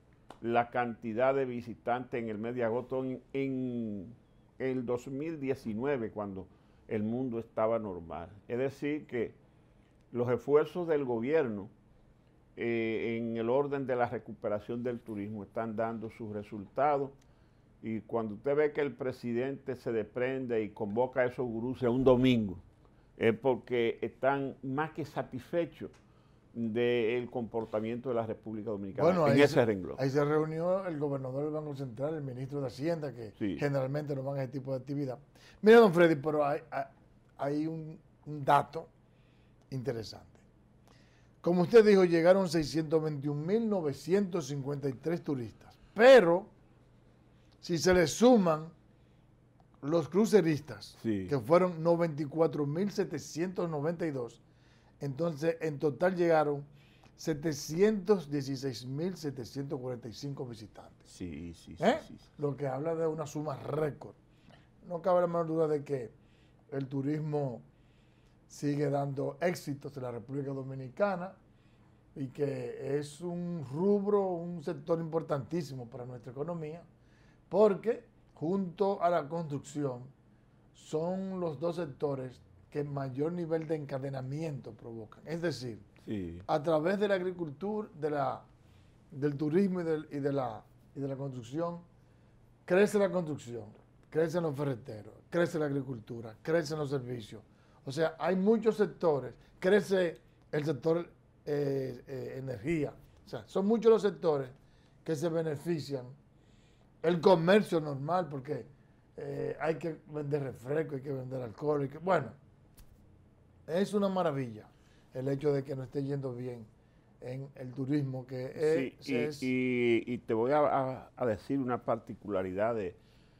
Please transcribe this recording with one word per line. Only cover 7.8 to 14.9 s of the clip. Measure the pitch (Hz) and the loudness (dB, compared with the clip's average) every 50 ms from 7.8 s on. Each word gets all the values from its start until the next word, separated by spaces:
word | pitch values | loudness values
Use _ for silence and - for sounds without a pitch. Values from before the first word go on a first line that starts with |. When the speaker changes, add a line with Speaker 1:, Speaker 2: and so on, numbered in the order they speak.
| 107 101 90 85 85 82 76 82 85 87 101 104 - | -2 -4 -8 -8 -10 -10 -10 -10 -10 -12 -16 -16 -10
Speaker 1:
Es | - 120 | -6 -2
decir, | 123 135 135 - - 147 143 151 147 - | -2 -2 -2 -2 -4 -4 -4 -4 -4 -6
que | - 185 117 101 - - - - - _ _ - _ _ _ _ _ _ _ _ - | -6 -4 -4 -4 -4 -8 -14 -20 -20 _ _ -20 _ _ _ _ _ _ _ _ -8
los | - 120 120 127 | -4 -2 0 0
esfuerzos | 120 - - 135 147 151 160 - - 180 170 | 0 -2 2 4 4 4 4 2 -4 -4 -2
del | 165 156 143 139 | 0 0 0 0
gobierno, | 123 120 113 117 139 160 160 139 113 104 98 95 - - _ _ - - - - - - _ _ _ _ _ _ _ - | 0 -2 -2 0 2 2 2 2 0 -4 -8 -10 -12 -16 _ _ -20 -20 -20 -20 -20 -20 _ _ _ _ _ _ _ -8
eh, | - 110 117 117 113 113 113 110 85 92 117 113 113 | -4 -2 -2 0 0 0 0 -2 -2 -2 -2 -2 -4
en | 120 113 113 | -4 -4 -4
el | 113 113 117 | -2 0 2
orden | 127 143 143 139 143 139 131 | 2 2 2 0 -2 -4 -2
de | 120 127 | 0 0
la | 123 120 | 0 0
recuperación | 113 123 110 - - 104 - - 104 104 104 - - 120 120 120 | 0 -2 -4 -8 -10 -10 -6 -4 -2 -2 -2 -4 -6 -6 -4 -4
del | 123 | -4